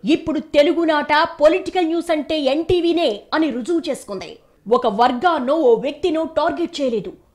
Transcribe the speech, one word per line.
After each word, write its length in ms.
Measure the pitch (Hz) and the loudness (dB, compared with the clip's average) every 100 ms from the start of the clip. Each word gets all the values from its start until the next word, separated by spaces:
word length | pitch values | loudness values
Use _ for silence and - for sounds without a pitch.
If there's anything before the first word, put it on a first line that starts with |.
| 190 | 0
ఇప్పుడు 260 | 320 - 302 - | -2 0 -6 0
తెలుగునాట 600 | 285 294 330 330 302 285 302 330 | 2 4 4 2 0 2 2 0
పొలిటికల్ 560 | 330 294 359 349 370 330 | 4 2 4 -2 -2 -2
న్యూస్ 200 | 339 330 | -2 -2
అంటే 260 | 311 277 311 269 | -4 -2 -2 0
ఎన్టీవీనే 580 | 285 330 359 339 339 320 202 - | 0 0 0 2 2 0 -2 -4
అని 160 | 311 320 | -2 0
రుజువు 320 | 240 247 339 294 | -2 -2 -4 -2
చేసుకుంది. 440 | 262 - 196 165 151 _ _ - | -8 -8 -12 -12 -18 _ _ -2
ఒక 200 | 240 233 208 | 0 0 2
వర్గాన్నో 540 | 247 247 349 320 247 311 | 2 2 0 0 0 2
ఓ 100 | 262 226 | 4 4
వ్యక్తినో 440 | 247 285 370 320 320 | 2 -4 -2 -2 -2
టార్గెట్ 400 | 320 311 294 339 - | -2 -2 -2 -6 -4
చేయలేదు 340 | 269 226 180 - _ | -4 -4 -6 -14 _